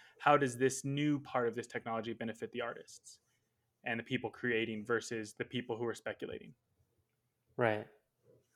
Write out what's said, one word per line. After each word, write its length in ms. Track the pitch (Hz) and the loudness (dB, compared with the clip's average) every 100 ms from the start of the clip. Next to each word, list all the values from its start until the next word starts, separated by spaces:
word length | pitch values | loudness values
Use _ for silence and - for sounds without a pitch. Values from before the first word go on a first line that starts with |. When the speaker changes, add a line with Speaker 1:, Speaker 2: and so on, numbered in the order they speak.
| - - | -18 2
Speaker 1:
how 180 | 151 143 | 6 8
does 200 | 135 120 | 6 4
this 260 | 131 127 | 2 2
new 360 | 139 143 151 143 | -2 0 2 0
part 260 | - 127 117 | 0 0 0
of 60 | |
this 120 | 113 110 | 0 -4
technology 460 | 120 117 113 113 | -6 -4 -4 -4
benefit 400 | 113 113 107 113 | -4 -6 -6 -6
the 100 | 120 | -4
artists 560 | 117 - - - - - _ _ _ _ _ _ | -6 -8 -14 -20 -20 -20 _ _ _ _ _ _
and 140 | 123 117 | -2 -2
the 40 | |
people 260 | 113 123 117 | 0 -2 -2
creating 540 | - 123 113 113 107 | -2 0 2 0 -2
versus 500 | 107 113 - 117 107 | 0 0 0 -6 -6
the 100 | - | -6
people 320 | 120 123 123 113 | -4 -4 -4 -2
who 80 | 120 | -4
are 80 | |
speculating? 600 | 104 110 101 - - - - _ _ _ _ _ _ _ _ _ - | -4 -6 -8 -8 -8 -12 -20 _ _ _ _ _ _ _ _ _ 2
Speaker 2:
Right. 300 | 117 107 107 - _ _ _ - _ | 4 4 -2 -16 _ _ _ -20 _